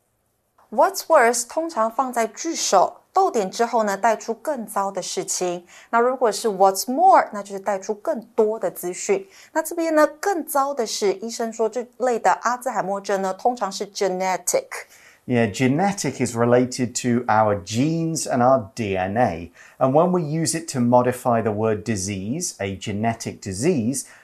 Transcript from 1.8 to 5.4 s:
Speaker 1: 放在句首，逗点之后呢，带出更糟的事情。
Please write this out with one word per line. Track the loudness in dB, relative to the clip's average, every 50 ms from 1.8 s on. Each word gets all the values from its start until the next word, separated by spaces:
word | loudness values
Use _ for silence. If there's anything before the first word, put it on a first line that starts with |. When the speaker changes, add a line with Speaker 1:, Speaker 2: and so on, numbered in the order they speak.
| -2 -2
Speaker 1:
放 | 0 -2 -4 -2
在 | 0 -2 -2
句 | -2 -4 -8 -8 -6 -4
首， | -4 0 4 4 4 4 4 0 -10 _ _ 2
逗 | 2 2 4
点 | 2 0 -2 -2
之 | -2 -2 -2
后 | 0 2 0 0
呢， | 0 0
带 | 0 2 0 0
出 | 0 -2 -8 -8
更 | -6 -4 -6 -4 -6 -6
糟 | -6 -4 -4 -2 -2
的 | -4 -6
事 | -8 -6 -6 -6 -4
情。 | -4 -4 -4